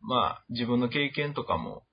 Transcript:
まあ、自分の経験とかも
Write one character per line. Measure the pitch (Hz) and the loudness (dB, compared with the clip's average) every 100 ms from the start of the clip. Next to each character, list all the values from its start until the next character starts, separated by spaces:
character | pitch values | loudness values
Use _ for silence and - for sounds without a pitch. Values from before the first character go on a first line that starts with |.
ま | 110 123 101 - | -2 2 2 0
あ、 | - | -6
自 | 117 117 | -2 2
分 | 123 | 2
の | 123 | 2
経 | 147 143 | 2 0
験 | 151 147 | 0 -2
と | 143 | -2
か | - 85 | -2 -2
も | - - - | -2 -10 -16